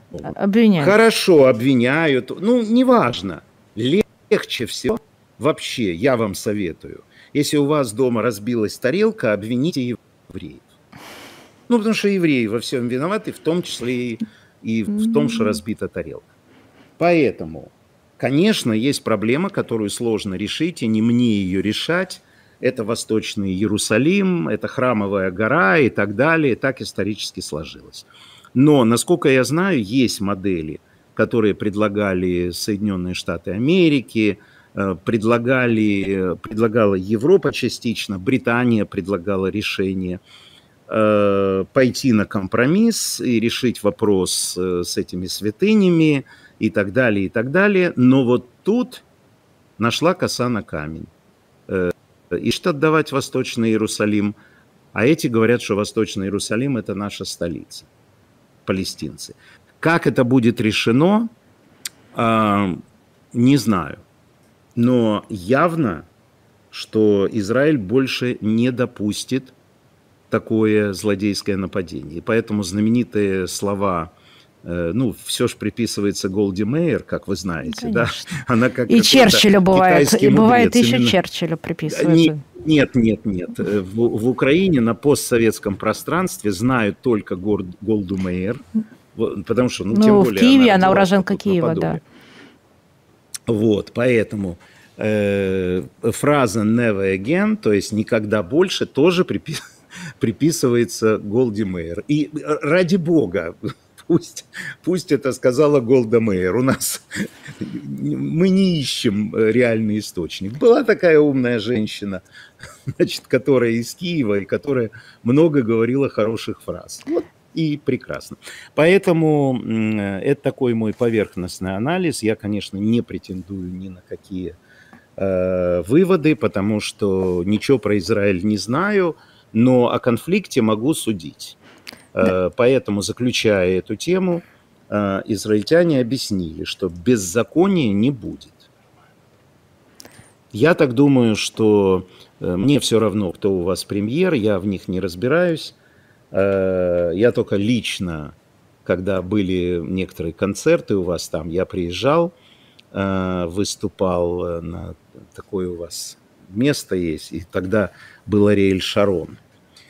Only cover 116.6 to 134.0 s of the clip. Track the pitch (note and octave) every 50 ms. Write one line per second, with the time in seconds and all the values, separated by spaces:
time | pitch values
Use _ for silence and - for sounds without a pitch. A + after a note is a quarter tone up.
116.6 | - - E2+ E2+ - - - - - C#4 D#4+ E4+ D#4 - _ _ _ _ - -
117.6 | D#3+ D3+ D3 D3 - C#3+ B2+ - - - - - - - A2+ - - - - -
118.6 | - - _ - D3+ E3+ F#3+ G3 G3 F#3+ E3 E3 D#3+ D#3 D3+ D3 C#3 C3+ B2+ A2
119.6 | - A2 A2 A2 G#2+ A2 A2 G#2+ G2+ G2 G2 F#2+ - C3+ C#3+ - - C#3 - -
120.6 | C3+ B2 A#2 A2+ A2 G#2+ G2 - B2 A#2+ A2+ G#2+ F#2+ - - F#2 F2 F2+ - -
121.6 | F#2+ F#2+ F#2+ G2 A#2 D3 F3 F#3 F#3 D#3+ - - A2 G#2+ G#2+ - - G2+ G#2+ G2+
122.6 | - - - G2 G#2 A2 A#2 A#2+ A#2 - G2 F2 - - F#2 F#2 E2+ F2+ G2+ F#2+
123.6 | F2+ F2+ F#2 F#2 F#2+ F#2+ F2+ F#2 _ _ F#2 - _ _ G2 F#2 F2+ E2 - _
124.6 | _ _ _ - - _ - - _ _ _ - F#2+ G2 F#2 F2+ F#2 F#2 F#2 F#2
125.6 | F2+ F2+ F2 F2 D#2+ F2+ B2+ E3+ F#3+ E3+ F#3+ E3 C#3 D#3 D3+ - A#2 G#2 - G#2
126.6 | F#2+ G#2 G#2+ G#2 - - - - G#2+ G2+ F#2+ F#2+ F#2 F#2 F2+ F2+ F2 G2 G#2 G#2
127.6 | - - C3+ A#2+ - G#2 G#2 G2+ E2 F#2 G#2+ G2+ G2+ G#2 F#2+ F2 F#2 G#2+ G#2+ G2
128.6 | F2+ G#2+ B2 D3+ F#3+ G#3 G#3+ G3 F3+ E3 D3+ - _ _ _ _ _ _ - A2
129.6 | A#2+ B2+ C3 B2 A#2+ A#2 - A#2+ - B2+ A#2 - - D#3+ F#3 G#3+ F#3 - - C3
130.6 | A2 A2 A2 G#2+ A2+ D3 D#3+ - - A2+ G#2+ F2+ D#2+ C#2+ - _ - - - _
131.6 | _ - - - _ - - - - _ - G2+ F#2 F#2 F#2 F#2 F2+ F2 - -
132.6 | A#2+ B2 C3+ B2 - - G2+ G#2 F#2 F#2+ - - B2 B2+ A2+ - - A2+ G#2 F#2+
133.6 | F2+ F2+ F#2 F#2 - - A2+ -